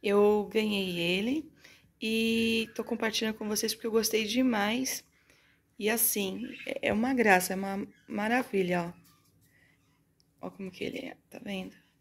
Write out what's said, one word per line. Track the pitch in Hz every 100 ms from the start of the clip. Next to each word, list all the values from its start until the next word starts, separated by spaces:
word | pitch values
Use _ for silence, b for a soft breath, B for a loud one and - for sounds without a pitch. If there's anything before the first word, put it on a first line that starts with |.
Eu | 202 202 208 208 196
ganhei | 196 214 202 190 170
ele | 170 185 220 302 - B B B B _
e | 220 226 226 226 226 226 220
tô | -
compartilhando | 220 226 220 214 220
com | 220 214
vocês | 208 220
porque | - 233
eu |
gostei | 220 220 220
demais. | 214 240 262 220 202 240 262 - - b b b b b _ _
E | 208
assim, | 226 226 214 196 190 233 - -
é, | - -
é |
uma | 208 240
graça, | 262 214 185 180
é | 190
uma | 196 196 208 - -
maravilha, | 202 214 247 247 196 180 180 170 - - _ _ _ _ b b b b b _ _ _ _
ó. | 185
Ó |
como | 180 190
que | 180
ele | - -
é, | - - _
tá | -
vendo? | 202 190 190 - _ _